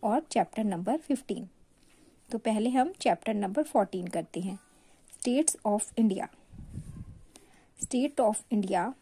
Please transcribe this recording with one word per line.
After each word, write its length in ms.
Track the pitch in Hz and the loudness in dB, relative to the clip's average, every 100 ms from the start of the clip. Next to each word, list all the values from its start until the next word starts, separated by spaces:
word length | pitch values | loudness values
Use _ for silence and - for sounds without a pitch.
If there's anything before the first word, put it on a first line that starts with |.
और 160 | 214 233 320 | 2 0 0
चैप्टर 320 | 240 185 - | 0 0 0
नंबर 340 | 214 180 185 294 | -2 -2 -2 -2
फ़िफ़्टीन। 500 | - 262 - 185 190 _ _ _ _ _ - _ _ | 0 -4 -2 -8 -8 _ _ _ _ _ -20 _ _
तो 80 | 233 | -4
पहले 320 | 226 214 226 | -2 0 2
हम 220 | 254 269 381 | 2 2 2
चैप्टर 320 | 262 180 - | 0 0 0
नंबर 300 | 214 196 208 | -2 -2 0
फ़ोर्टीन 440 | 302 247 196 185 180 | 0 2 2 -2 -4
करते 320 | 165 165 - | -6 -6 -6
हैं, 200 | 185 196 _ _ _ - _ - | -6 -8 _ _ _ -20 _ -8
States 360 | - 247 320 - 214 | 0 2 2 0 0
of 260 | 208 - - | 0 -2 2
India। 280 | 226 185 - - _ - - - - - - - - - - - _ _ | 2 2 -6 -12 _ -18 -14 -14 -14 -14 -16 -18 -20 -20 -20 -20 _ _
State 460 | - 247 285 - 233 | -2 2 0 4 2
of 180 | 220 - | 2 0
India 380 | 214 190 190 180 269 | 0 2 0 0 -4